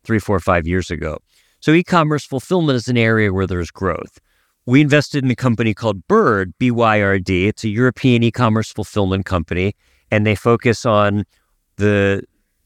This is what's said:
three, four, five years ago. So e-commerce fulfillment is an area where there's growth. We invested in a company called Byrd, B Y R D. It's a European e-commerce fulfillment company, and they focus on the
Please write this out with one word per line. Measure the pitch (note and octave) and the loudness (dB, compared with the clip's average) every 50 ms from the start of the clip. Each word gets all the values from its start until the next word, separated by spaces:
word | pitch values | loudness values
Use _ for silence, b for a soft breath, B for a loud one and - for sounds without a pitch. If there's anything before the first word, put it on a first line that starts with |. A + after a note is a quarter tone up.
| _ | _
three, | - A#2 G#2+ | -4 -2 -2
four, | - - G#2 F#2 | 0 0 -2 -2
five | - - F#2 F2 E2 E2 | 0 0 0 0 0 0
years | F2+ F#2 F2 - | -2 -2 -2 -4
ago. | E2+ D2+ D#2+ D#2 D2+ - _ _ _ _ _ _ _ _ | -6 -8 -8 -8 -8 -10 _ _ _ _ _ _ _ _
So | - - | 0 2
e-commerce | D#3 E3+ F3+ - - E3+ D#3 D3+ D3+ C#3+ - | 2 2 2 2 0 0 0 0 -2 -4 -6
fulfillment | - C#3 C3 - - F3+ F#3 E3 D3+ C3 | -6 -8 -8 -6 -2 -2 0 0 0 0
is | A#2+ A2 - | -2 -2 -2
an | B2 A#2+ | 0 0
area | A2+ A2+ A2+ A2 G#2+ G#2 F#2 | 2 2 2 2 2 0 0
where | F#2+ F#2+ E2+ | -2 -2 -2
there's | F#2 F2+ E2+ - | -2 -4 -6 -6
growth. | - - F#2+ F#2 E2 - - - _ _ _ _ _ _ _ _ _ _ _ | -8 -6 -4 -4 -4 -4 -8 -14 _ _ _ _ _ _ _ _ _ _ _
We | - B2 C#3 | 2 4 4
invested | D3+ C#3+ C#3+ D3+ C#3 - - D3 C3 | 4 4 4 2 0 0 -4 -2 -2
in | C3 | -2
a | B2 | -2
company | - - B2+ A#2 G#2 A#2+ A2 G#2 | 0 0 0 0 0 0 -2 -2
called | - - A2+ G2+ F#2+ - - | -2 -2 -4 -4 -4 -2 0
Byrd, | G3 A3+ G#3+ C#3+ A2 G2 F#2+ F#2 - - | 2 2 4 2 2 0 -2 -4 -4 -2
B | B2+ B2+ | 0 0
Y | A#2+ A#2 A#2 A2 G#2+ G#2+ | 2 2 2 2 2 2
R | G2+ G2 G2 G2 | 2 2 0 0
D. | F2+ - F#2+ F2 F#2 G#2 | 0 0 0 0 0 0
It's | G#2 - - | -2 -2 -4
a | A2 | -4
European | G2+ A2 B2+ B2+ A#2 - - B2+ B2 A#2+ A#2 | -2 0 0 0 0 0 2 2 2 4 2
e-commerce | A#2 - - B2 A2+ A2 A2 G#2+ - | 0 0 0 0 0 0 0 -2 -4
fulfillment | - - G#2+ - - G#2+ G2+ F#2+ F#2+ F#2+ F#2 | -8 -10 -10 -6 -4 -2 -2 0 -2 -2 -4
company, | - F#2+ F2 E2 - - F2+ F#2 G2+ G#2 _ _ _ _ _ _ - | -2 -4 -4 -4 -4 -4 -2 -2 -4 -4 _ _ _ _ _ _ -2
and | - G#2+ G#2 | -2 0 0
they | A2 G#2 | 0 0
focus | - - A#2+ A#2 A2+ - B2 A2 - - | 0 0 0 0 2 2 0 0 0 0
on | B2 G#2+ G#2 G#2 G2+ G2+ G#2 - - _ _ _ _ _ _ _ _ _ | 0 2 2 2 2 0 -2 -4 -6 _ _ _ _ _ _ _ _ _
the | - G2+ G#2 G#2 G2+ G2 G2 G2 G2 - - _ _ _ _ _ _ _ | -2 0 0 2 2 2 0 0 -2 -6 -10 _ _ _ _ _ _ _